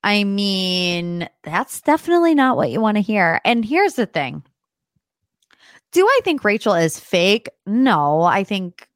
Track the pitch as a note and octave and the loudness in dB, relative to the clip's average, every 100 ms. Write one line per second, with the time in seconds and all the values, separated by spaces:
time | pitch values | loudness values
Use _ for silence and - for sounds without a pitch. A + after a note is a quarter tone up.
0 | G3+ G#3 G3+ G3 G3+ F#3+ F#3 F3+ F3+ F3 | 0 -2 -2 -4 -4 -2 -2 -2 -2 -4
1 | F3 F3 E3+ _ - E3+ C4+ - - D#4 | -4 -8 -10 _ -6 -6 -6 -6 -2 -2
2 | - F4 E4+ D4+ C4 - A#3+ A3 A3 G#3+ | 2 2 2 2 2 2 -2 0 0 0
3 | G#3 G#3+ E3+ E3 - A#3+ G#3+ D#4 G4+ - | 0 0 2 0 0 -2 0 0 0 0
4 | G#3+ E3 C3+ D3 - _ _ _ _ _ | -4 -4 -6 -10 -18 _ _ _ _ _
5 | _ _ _ _ _ _ _ - _ E4+ | _ _ _ _ _ _ _ -20 _ 2
6 | G4+ C5+ G4 D4+ G#3+ G#3+ A3 F3+ E3 - | 4 2 0 -2 0 0 0 2 0 -2
7 | - F3+ F#3 G#3+ - _ - A3 C4 F3 | -4 0 2 0 -2 _ -4 0 2 2
8 | C#3+ D3+ E3+ G3 G3 G3+ F3+ - - | 2 2 2 0 -2 -6 -8 -12 -20